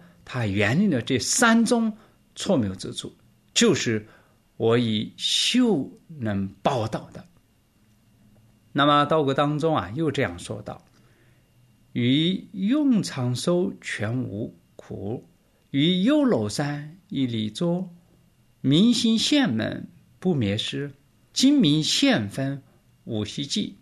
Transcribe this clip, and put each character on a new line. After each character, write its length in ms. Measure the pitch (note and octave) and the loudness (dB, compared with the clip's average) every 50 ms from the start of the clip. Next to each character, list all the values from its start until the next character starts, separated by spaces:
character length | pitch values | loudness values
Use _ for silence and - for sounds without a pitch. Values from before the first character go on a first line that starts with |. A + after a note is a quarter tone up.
| - - _ _ _ | -16 -20 _ _ _
他 220 | - - B2+ A#2 | -10 -6 -4 -2
圆 340 | G2+ F#2+ G#2 G#2 G2+ B2+ E3+ | -2 0 0 2 2 2 2
领 100 | G#3+ G3+ | 2 2
了 100 | D3 A#2 | 0 0
这 160 | - - C#3 A#2 | 0 -2 -2 -2
三 440 | - - - - B3 A3+ A3+ A3+ A3+ | 0 -2 0 2 4 4 4 4 4
种 320 | - A#3+ A#3 A3+ A3 G#3+ - - _ _ _ _ _ _ | 2 2 0 0 -2 -4 -8 -12 _ _ _ _ _ _
错 220 | - - - F#3+ | -8 -2 0 0
谬 180 | C#3 G#2+ G2 F#2 | 2 0 0 -4
之 180 | F#2+ - A#2 - | -6 -10 -12 -10
处， 220 | - - - - _ _ _ _ _ _ _ - | -10 -12 -12 -16 _ _ _ _ _ _ _ 0
就 180 | - A#3+ A3 D3+ | 2 4 4 4
是 320 | - - B2+ A2 G#2+ G#2+ - - - _ _ _ _ _ _ _ | 2 0 -2 -2 -2 -4 -8 -16 -20 _ _ _ _ _ _ _
我 200 | - A#2 A2+ A#2 | -2 2 4 4
以 360 | B2 B2 A2+ G#2+ G#2+ A2+ - - | 4 2 2 0 -2 -2 -4 -8
修 720 | - - - - - - - - B3 B3+ A3+ G3 C#3+ A2+ - - - _ - | -6 -4 -2 -2 0 0 2 2 2 4 4 2 0 -2 -4 -10 -16 _ -20
能 400 | E3 D3 A#2 G#2+ G2+ G2 G2 F#2+ - - | -12 -8 -4 -4 -2 -2 -4 -4 -6 -4
报 280 | - D3+ C#3+ A#2+ G#2+ A#2 | -2 -2 0 0 -2 -4
道 200 | - - - - - | -4 -8 -10 -12 -16
的。 120 | - - - _ _ _ _ _ _ _ _ _ _ _ _ _ _ _ _ _ _ _ _ _ _ _ _ _ _ _ _ - | -20 -20 -20 _ _ _ _ _ _ _ _ _ _ _ _ _ _ _ _ _ _ _ _ _ _ _ _ _ _ _ _ -2
那 120 | C#3+ C#3 | 0 2
么 200 | D3 D3 D3 C#3+ | 4 4 4 4
道 180 | - D#3+ D#3+ D3 | 4 2 2 2
果 100 | C3+ C3 | 2 2
当 240 | C#3+ D3 D3 D3+ D3 | 0 0 0 0 0
中 160 | D3+ D#3+ D#3 | 0 0 0
啊， 160 | C3 F2+ F2+ G#2+ | 0 -2 -4 -6
又 160 | D3+ E3 D3 | -4 -4 -2
这 120 | - C#3+ B2 | -2 -2 -2
样 140 | F#2 F2 F2+ | -4 -4 -8
说 200 | - - G#2+ - - | -12 -12 -12 -12 -12
道 220 | - - - - _ _ _ _ _ _ _ _ _ _ _ _ _ _ _ _ _ _ _ _ _ - | -14 -16 -16 -18 _ _ _ _ _ _ _ _ _ _ _ _ _ _ _ _ _ _ _ _ _ -4
：“于 520 | B2 A#2+ B2 C3 D3+ D#3+ F3 F#3+ - - - - | -2 0 2 2 2 2 0 -2 -4 -6 -10 -8
用 480 | F#3 F#3+ G#3 C4 D#4 D4 C#4 A#3+ G3 | -4 -2 0 0 2 2 2 2 2
长 360 | D3 - - C#3 B2 B2 B2 | 0 -2 -4 -4 -4 -2 -4
寿 360 | A#2+ - F3 F3 F3 F#3 G3+ - - | -2 -2 0 0 0 0 -2 -4 -8
全 440 | - - - - G#2+ G#2+ A#2+ C3 A#2+ | -10 -10 -8 -6 -4 -4 -4 -4 -4
无 320 | A2 G2+ G2+ B2 - - - _ _ _ | -6 -6 -6 -8 -8 -10 -14 _ _ _
苦， 540 | - - - A#2 G#2 G2 G2+ A#2 - - - _ _ _ _ _ _ _ _ | -20 -16 -14 -12 -10 -8 -8 -8 -8 -10 -14 _ _ _ _ _ _ _ _
于 320 | - C#3 D3 F3 F#3 F3+ F#3 | -2 0 2 2 2 2 2
忧 220 | B3 D4+ D4+ C#4+ | 2 4 4 4
乐 240 | B3 F3+ B2 G#2+ G#2 | 2 2 2 0 -2
山 500 | - - D3 C#3+ D3 D3 D3 D3+ E3 - _ _ | -2 -4 -4 -4 -4 -6 -10 -12 -16 -20 _ _
一 180 | - C#3 C3+ | -4 -4 -2
里 220 | A#2+ A#2 A2 G#2+ G#2+ | -2 -2 -2 -4 -4
作， 400 | G#2+ - F3 E3+ F3 F3+ F#3+ - - - _ _ _ _ _ _ _ _ _ _ _ _ | -4 -4 -2 -2 -2 -2 -4 -8 -12 -18 _ _ _ _ _ _ _ _ _ _ _ _
明 320 | - C3 C#3+ D#3+ G#3+ A#3+ A#3+ | 0 2 4 6 6 6 4
心 260 | - - A3+ A3+ G#3+ | 4 2 2 2 0
现 340 | - - D4+ C#4+ C4 F3 A3 | 2 2 2 2 2 2 0
门 360 | A3 A2 - - - - - - _ _ _ _ _ | -2 -2 -4 -6 -8 -10 -14 -18 _ _ _ _ _
不 160 | - F#3 F3 | -2 0 0
灭 240 | C#3 A2 G2 G2+ A2 | 2 2 0 0 -2
失， 340 | - - - C#3 C#3+ C#3+ - _ _ _ _ _ _ _ _ | -4 -6 -6 -8 -8 -10 -12 _ _ _ _ _ _ _ _
精 280 | - B3 C4+ D4 C#4+ | 2 4 4 6 6
明 220 | G#3 D3 D3 D#3 D3+ | 6 6 4 4 2
现 460 | - - - C#4 C4+ A#3 C#3 G#2 G2+ | 0 0 2 2 4 2 2 0 -2
分 340 | - - C3+ C#3 C#3 C3+ - _ _ _ _ _ _ _ _ | -4 -4 -4 -4 -6 -8 -10 _ _ _ _ _ _ _ _
无 200 | - A#2 G#2+ G#2 | -6 -4 -4 -4
希 220 | - - - C#3+ | -4 -6 -8 -8
冀， 300 | C3 - A2 F#2 - - - | -6 -4 -4 -4 -6 -8 -14